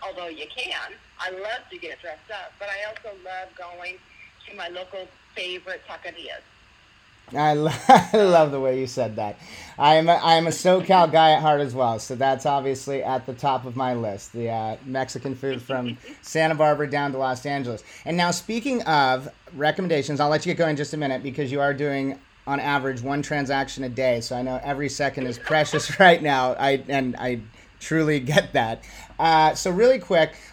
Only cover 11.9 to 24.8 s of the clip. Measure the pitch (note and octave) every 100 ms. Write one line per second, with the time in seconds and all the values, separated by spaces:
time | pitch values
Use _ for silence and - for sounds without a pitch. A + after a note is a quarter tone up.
11.9 | A2+ - B2 C3+ C3 D3 C#3 C3+ B2+ C3+
12.9 | C#3 - C3 A#2+ A#2+ C#3+ B2+ B2 A#2+ B2+
13.9 | B2 A2+ G2 - A#2+ A#2 A2+ A2 A2 C#3
14.9 | C3 B2+ - C#3 B2+ C#3 C3 A#2+ C3 B2
15.9 | A#2 - D4+ - D#3+ D#3+ D#3 D3+ D3 D3
16.9 | C#3+ C#3+ C3 C3 B2 C#3+ C#3+ B2 A2 -
17.9 | - - E3+ F3 F3 - A3+ B3+ B3 -
18.9 | D3+ C3+ C3 D3 - - D#3 D3 D3+ C#3+
19.9 | D#3 C3+ C#3+ D3 D#3 F3 E3 E3 D3 D3
20.9 | D3+ C#3 C3 C#3 B2 C#3 C#3+ C#3+ C#3 D3
21.9 | C#3 C3+ C3+ _ _ - C#3 C3+ C#3+ C3+
22.9 | B2+ B2 C#3+ C#3+ D3 C3+ C3+ C3+ - C3
23.9 | B2 C3 A#2+ A#2 B2 B2+ B2+ C#3+ C#3